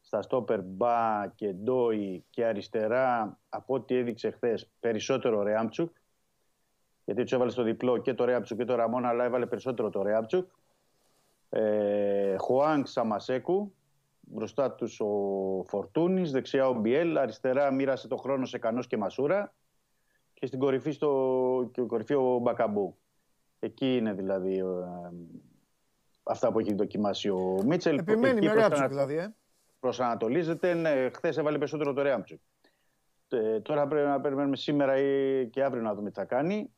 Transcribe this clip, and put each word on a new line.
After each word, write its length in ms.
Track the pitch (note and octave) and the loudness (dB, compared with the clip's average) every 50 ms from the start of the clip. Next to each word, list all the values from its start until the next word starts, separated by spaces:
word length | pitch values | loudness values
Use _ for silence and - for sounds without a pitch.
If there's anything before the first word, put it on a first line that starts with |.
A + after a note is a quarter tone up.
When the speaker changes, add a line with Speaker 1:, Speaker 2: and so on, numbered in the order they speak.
Speaker 1:
στα 200 | _ _ - G#2 | _ _ -6 -6
στόπερ 400 | G2 - - B2+ A2 - A#2 G2+ | -2 0 -2 -2 0 0 -2 -2
Μπα 640 | F#2 F#2 F#2+ F#2 A#2+ A#2+ A#2+ A#2 A2+ A2+ G#2+ G#2 G2+ F#2 - | -2 -6 -4 -2 0 2 2 2 2 2 0 0 -4 -6 -8
και 180 | _ A2 G#2 F#2 | _ -6 -6 -4
Ντόι 720 | F2+ G#2+ B2 B2+ B2+ A#2+ A#2 A2 G#2+ G2+ G2 F#2 F2 _ _ | -4 -2 -2 0 2 2 2 0 -2 -2 -4 -6 -10 _ _
και 160 | - - A#2 | -4 -2 -2
αριστερά, 920 | A2+ A2 G2+ F#2+ - - A2+ G#2+ G#2+ A#2+ B2+ C3 B2+ B2 A#2 A2 G2 - _ _ _ | 0 -2 -4 -6 -4 -4 -2 0 0 2 2 2 2 2 0 -2 -4 -8 _ _ _
από 240 | - G#2+ - - C3 | -12 -12 -4 -4 -4
ό,τι 220 | C3 A2 - B2+ | -4 -2 0 0
έδειξε 340 | B2+ B2 A#2+ G#2+ - - A2 | 0 0 -2 -4 -4 -4 -6
χθες, 380 | A2 - - A#2+ A2 G2 - _ _ _ | -4 -2 0 0 0 -2 -4 _ _ _
περισσότερο 640 | - A#2 A2+ G#2 - - C3+ B2 - B2+ A2+ G#2 G2+ | -2 -2 -2 -2 0 0 -2 0 2 2 2 2 2
Ρεάμτσουκ, 520 | G#2 G#2+ A2 A2+ G#2+ - - E3+ E3 _ _ _ _ _ _ _ _ _ _ _ _ _ _ _ _ _ _ _ _ _ _ _ | 2 2 0 0 -2 -2 -4 -4 -4 _ _ _ _ _ _ _ _ _ _ _ _ _ _ _ _ _ _ _ _ _ _ _
γιατί 160 | - G#2+ B2 A#2+ | -4 -2 -2 0
τους 80 | A2+ | 0
έβαλε 200 | C3+ B2 B2+ A#2+ | 2 2 2 0
στο 120 | A2+ B2 A#2+ | 0 0 0
διπλό 340 | A2 A2+ - B2 B2 B2 | 0 0 0 0 0 0
και 160 | A2 - C3+ B2 | 0 0 -2 0
το 120 | A2 B2 | 0 0
Ρεάμτσουκ 320 | B2 B2+ A#2+ G2+ - A2+ | 2 2 0 -2 -4 -6
και 80 | G2+ A#2+ | -4 -2
το 100 | A2 B2+ | -2 0
Ραμόν, 300 | A#2 A#2 A2+ A#2 B2 B2 | 0 0 0 0 -2 0
αλλά 180 | B2 A#2+ A#2 B2 | 0 0 0 0
έβαλε 220 | B2 A#2+ B2+ A#2+ | 0 0 0 -2
περισσότερο 440 | G2 B2 G2+ - C3 B2 A2 A2+ G#2 | -2 -4 -4 -4 -4 -2 -2 -2 -2
το 120 | F2 G2+ | -2 -2
Ρεάμτσουκ. 480 | G2 G#2 G#2+ A2 A2+ A2 - F#3 F3+ - _ _ _ _ _ _ _ _ _ _ _ _ _ _ _ _ _ _ _ _ | 0 2 0 0 0 2 0 0 0 -2 _ _ _ _ _ _ _ _ _ _ _ _ _ _ _ _ _ _ _ _
Ε, 840 | - - A2 G#2+ G#2+ G#2 G#2 G2+ G#2 G#2 G2+ G2+ G2+ G2+ G2+ G2 F#2+ | -2 0 2 2 2 2 2 2 2 2 2 0 0 0 0 0 0
Χουάνγκ 480 | F#2 - - B2 C3 C#3+ D#3 D#3 C#3+ B2+ | -2 0 2 2 4 4 4 2 2 0
Σαμασέκου, 880 | - - C3 A#2 A2+ G#2+ G2 - - C3 B2+ A#2+ - F3 G3 G#3 G3+ _ _ _ _ _ _ _ _ _ _ | -2 -2 -2 0 0 -2 -2 -2 -2 -4 -2 0 0 0 0 -2 -4 _ _ _ _ _ _ _ _ _ _
μπροστά 500 | - - - G#2+ A2 G#2 - - C3+ B2 | -20 -12 -8 -6 -6 -4 -2 -2 -2 -2
τους 280 | - - B2 A2 - - | -2 -4 -6 -6 -4 -4
ο 80 | A2+ G#2 G#2 G#2 G2+ G2 G2 G2 F#2+ F#2+ F#2+ F#2 F2+ | -2 0 0 0 0 0 0 -2 -2 -2 -2 -4 -4
Φορτούνης, 640 | - - G2+ F#2 F#2 _ D#3 E3 F3+ F#3+ F#3 F3+ D#3 | -4 -4 -6 -6 -2 _ 0 2 2 2 0 0 0
δεξιά 360 | C3 C3 - - - C3+ C3 | -2 -2 -2 0 0 2 2
ο 60 | C3 B2 | 2 2
Μπιέλ, 440 | A#2 G#2 A2+ B2+ D3+ F3 E3+ D#3 | 2 2 2 2 2 2 2 0
αριστερά 540 | C#3+ C3+ A2 A2 - - C3 B2+ C#3 C#3+ C#3 | 0 0 -2 -4 -4 -2 0 2 2 2 2
μοίρασε 360 | C3+ C3+ C#3 C3+ C3 B2 - | 2 0 0 0 -2 -2 -4
το 100 | A2+ B2 | -8 -8
χρόνο 280 | A2 - B2 C#3 C3 C3 | -6 -2 -2 -2 -2 -2
σε 120 | A#2+ - | -4 -6
Κανός 300 | A2+ - A2+ A2+ B2+ B2 | -4 -2 -2 -2 -2 -2
και 100 | - - | -2 -4
Μασούρα 560 | A2 G2+ F#2 - - C3+ D3 F3+ G3+ G3+ - _ _ _ _ _ _ _ _ _ _ _ _ _ _ _ _ _ | -2 -2 -4 -2 -2 0 0 0 0 -2 -6 _ _ _ _ _ _ _ _ _ _ _ _ _ _ _ _ _
και 120 | - - | -10 -8
στην 140 | B2+ C#3 B2+ | -6 -2 0
κορυφή, 320 | C3+ C#3 C3 B2+ - D#3+ | 2 2 2 2 0 -4
στο, 800 | C#3+ - D#3 D3 C#3 C3+ C3 C3 C3 B2+ B2+ B2+ B2+ B2+ B2+ A2+ | -4 0 0 2 2 2 2 2 2 2 2 2 2 0 0 -2
και 100 | - - | -2 -4
κορυφή 320 | B2 G#2+ A#2+ A2+ G#2+ - D3 | -2 -2 -2 -4 0 0 2
ο 260 | C#3 B2+ B2+ B2+ B2 | 2 4 4 2 2
Μπακαμπού. 560 | A#2+ A#2+ A2+ - A#2 G#2+ G#2 G#2 G2 F2+ - _ _ _ _ _ _ _ _ _ _ _ _ _ | 2 0 2 2 0 2 2 0 0 -2 -4 _ _ _ _ _ _ _ _ _ _ _ _ _
Εκεί 360 | - G#2+ - - C3+ C3 B2+ | -8 -8 -4 -2 0 0 2
είναι 180 | B2 A2 A2 G2+ | 2 0 0 -2
δηλαδή, 440 | F#2 F#2+ F#2+ G2 F#2+ F#2 F#2+ F#2+ | -2 -2 -2 -2 0 0 0 0
ε, 60 | F#2+ F#2 F#2 F#2 F2+ F2+ F2+ F2+ F2 F2 F2 F2 F2 E2+ E2 E2+ E2+ - - _ _ _ _ _ _ _ _ _ _ _ _ _ _ _ | 0 0 -2 -2 -4 -6 -8 -10 -12 -12 -12 -14 -14 -16 -16 -18 -20 -20 -20 _ _ _ _ _ _ _ _ _ _ _ _ _ _ _
αυτά 280 | - A2 - - A#2 | -6 -4 0 0 0
που 80 | G2+ A2+ | 2 2
έχει 140 | G#2+ G2+ G#2 | 0 0 0
δοκιμάσει 560 | F#2+ G#2 G2 - F#2+ G#2 G2+ G2 - - G#2 | 0 -2 -2 -2 -2 -2 -2 -2 -2 -2 -2
ο 300 | F#2+ F#2 F#2 F#2 F#2+ F#2+ G2+ | 0 0 0 0 0 0 2
Μίτσελ. 320 | C3 E3 F3+ - E3+ D#3 | 2 0 2 2 0 0
Speaker 2:
Επιμένει 400 | C4 E3+ F3+ G#3+ A3 A#3+ C4+ B3+ | 0 2 2 2 4 4 2 4
Speaker 1:
Εκεί 100 | G#3+ F3+ | 4 2
Speaker 2:
με 60 | D#3 G#3+ | 4 6
Ρεάμτσουκ 160 | A3 A3 G3+ | 6 4 4
Speaker 1:
προσανα-, 200 | D#3 C#3+ C3+ C3 | 4 2 0 0
Speaker 2:
δηλαδή, 260 | C#3 C#3 C#3 C3 D3 | 2 0 -2 0 -2
ε. 180 | D#3+ F3+ G#3+ - _ _ _ _ _ _ _ _ _ | -4 -4 -6 -12 _ _ _ _ _ _ _ _ _
Speaker 1:
προσανατολίζεται, 960 | - B2+ A2 A#2+ B2+ A#2+ A#2 G#2 A2+ A2 C3 F3 E3+ D#3 E3 D#3+ - F3+ F3 | -2 -2 0 0 0 0 0 0 0 0 0 0 0 0 -2 0 2 2 2
ναι, 360 | E3+ E3 D#3+ D3 C3 C3 B2 - | 2 2 2 4 4 2 0 -2
χθες 220 | - - E3+ C3+ | -2 -2 -2 0
έβαλε 200 | D#3 D3 D3+ D3+ | 2 0 0 0
περισσότερο 360 | D3 D3 C3+ D#3 D3+ D3+ C#3+ C3 | 0 -2 -2 -2 -2 -2 0 0
το 80 | C#3 | 2
Ρεάμτσουκ. 380 | C#3 C#3+ C3 A2 F2+ - E2 - _ _ _ _ _ _ _ _ _ _ _ _ _ _ _ _ _ _ | 2 2 2 0 -2 -8 -16 -20 _ _ _ _ _ _ _ _ _ _ _ _ _ _ _ _ _ _
Ε, 300 | C3+ A#2+ A2 A2 A2 A2 | -2 0 2 2 0 0
τώρα 280 | G#2 - D3+ D3 C#3+ | -2 -2 0 0 2
πρέπει 200 | C#3 D#3 D3 C#3+ | 2 2 2 2
να 140 | C#3+ C#3 C3+ | 2 0 0
περιμένουμε 340 | C3+ D3 C#3 C3+ C#3+ C#3 C3+ | 0 0 0 0 0 0 0
σήμερα 420 | C3 - - D3 C#3+ C#3+ C3+ C3+ | -2 -2 0 2 2 4 4 4
ή 500 | C3+ C#3 C#3 C#3 C#3 C3+ C3+ C3+ C3 B2+ A2+ | 4 4 4 2 2 2 2 2 0 0 -2
και 140 | - C3+ C3+ | 0 0 0
αύριο 180 | C#3 B2+ A#2+ | 0 0 -2
να 120 | A2+ A2 G#2 | -2 -2 -2
δούμε 140 | G2 G#2 G2+ | -2 -6 -8
τι 60 | - G#2 | -6 -6
θα 60 | F#2+ | -6
κάνει. 460 | - A#2+ B2+ D3 F3 G3+ G#3+ G#3 - _ | -2 0 0 0 0 -2 -4 -6 -8 _